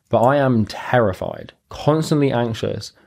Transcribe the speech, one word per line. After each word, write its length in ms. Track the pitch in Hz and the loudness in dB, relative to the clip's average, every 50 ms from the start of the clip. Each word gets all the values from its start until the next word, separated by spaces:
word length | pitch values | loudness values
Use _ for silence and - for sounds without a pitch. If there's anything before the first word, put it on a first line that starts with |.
| _ - | _ -2
but 120 | - 110 | 0 2
I 180 | 110 127 143 147 | 4 4 4 4
am 280 | 135 131 123 113 104 | 4 2 2 2 0
terrified, 840 | - - - - - - 123 113 101 92 - - 50 50 50 - - - _ _ - | -2 -6 -12 -6 0 2 2 2 2 0 -4 -8 -10 -10 -12 -14 -20 -20 _ _ -20
constantly 640 | - - - - 151 160 160 - 160 147 143 135 | -14 -4 0 0 0 2 0 0 2 2 2 2
anxious 580 | 123 120 120 117 113 - - 104 - - - - - _ _ | 2 0 -2 -2 -4 -4 -4 -6 -6 -6 -10 -14 -18 _ _